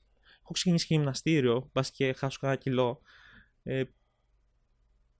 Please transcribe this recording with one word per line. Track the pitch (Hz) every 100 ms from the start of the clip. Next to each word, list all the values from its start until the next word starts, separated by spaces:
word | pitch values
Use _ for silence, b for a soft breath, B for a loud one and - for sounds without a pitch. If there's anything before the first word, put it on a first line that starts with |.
| _ _ b b
Έχω | -
ξεκινήσει | 170 180 170 -
γυμναστήριο, | 156 143 131 156 160 123 117 131
μπας | 131 131
και | - 135
χάσω | 131 135 -
κανένα | 135 131
κιλό, | 143 127 123 127 b b b b b _
ε, | 139 131 131 _ _ _ _ _ _ _ _ _ _ _ _